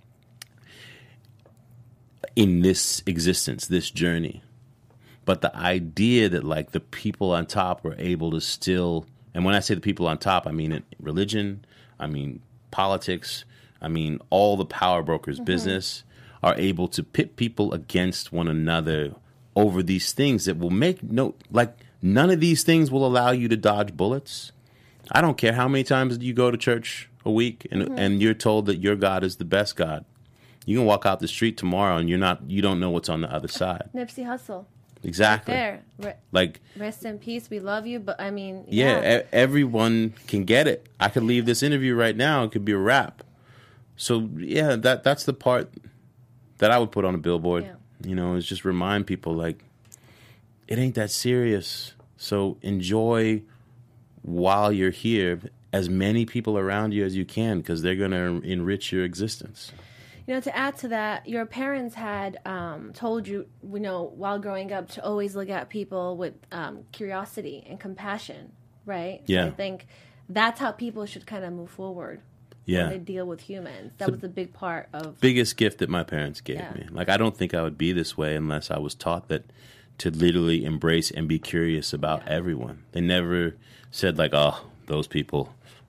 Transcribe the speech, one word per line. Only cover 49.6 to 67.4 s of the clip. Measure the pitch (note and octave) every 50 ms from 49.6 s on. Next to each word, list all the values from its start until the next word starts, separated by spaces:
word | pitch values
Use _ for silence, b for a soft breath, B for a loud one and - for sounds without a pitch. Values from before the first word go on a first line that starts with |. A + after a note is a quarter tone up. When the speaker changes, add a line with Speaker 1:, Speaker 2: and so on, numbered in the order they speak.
| - _ _ _ _ b b b b b b b b b b b b _ _ _ _ -
Speaker 1:
it | A2+ A#2
ain't | C3 C3 A#2
that | A2+ G#2+ G#2
serious. | - - - A#2+ B2 B2 A#2+ A#2 G#2+ G2 F2 - - - - - - - - _ _ _
So | - - G2+ G2+ G2 F#2+ - -
enjoy | - G2 G2+ F#2+ F2+ F#2 G#2 A2 A2 A2+ A#2 A2+ A2+ A2 A2 G#2+ G#2 b b b b b b b b _ _ - - _ _ -
while | - - E2+ F2 F2+ F#2+ G2 G#2 G#2 G#2
you're | G#2+ F#2+ F#2+ F#2
here | F2 - - A#2 A2+ G#2 F#2 F2 F2 E2+ F2+ - - - _ _
as | - G2 F#2 E2+
many | F#2 F#2 F#2+ G2+ A2 A#2 A#2
people | A2+ - A#2+ A2+ A2 G#2+ G2+
around | F#2+ F#2+ G2 G#2 G#2+ G#2+
you | G#2 G#2 G2
as | F#2+ F#2+
you | F#2+ F2+
can, | - - A2 A2+ A2+ G#2 F2
'cause | D#2+ - E2+ E2
they're | D#2+ F2+ F#2
gonna | F#2+ G2 F#2+ F#2+ F2+ F2+ F2+ F2 E2
enrich | C#2+ F2 F#2+ F2+ E2+ F#2 G2+ G2 - -
your | - F#2 F2+
existence. | F2+ F2 F2 G#2 A2+ - - - - - - - - B B B B B B B B B B B
Speaker 2:
You | - B3+
know, | C4
to | B3+ C#4 -
add | A3+ C4+ C#4 C#4 -
to | - A#3
that, | A3+ A3 G#3+ G#3+ G3+ - - -
your | A#3 A#3 A3+
parents | A3+ - A#3+ C4+ C#4 C#4+ C4+ B3 A#3 A3+
had, | A3+ A3+ G#3 G#3 G3+ G3 G3 F#3+ - -
um, | F#3+ F#3+ F3+ F3 E3+ D3+ D#3+ - -
told | - - A#3+ A3+ A3+ A#3 G3+
you, | F#3+ G3+ G3+ - - - _ - G3+
you | G3 G3+
know, | G#3+ G3 F#3 F3+ F3 - -
while | - F#3+ G3 G3+ G#3
growing | G3+ G#3 G3 F#3+ F#3+ F#3+
up | G3+ F#3+ F3+ -
to | - - -
always | G#3+ G#3 G#3 G3+ G3+ F#3+
look | G3 G3 F#3+
at | G3 F3+ - -
people | - G#3+ G3 F#3+ F#3+ F#3 F3+ F3+ F3+ E3+
with, | F#3 D3+ - - - _
um, | - E3+ D#3 - - - - _
curiosity | - - A3 G3 F#3+ F#3+ G3+ - - A3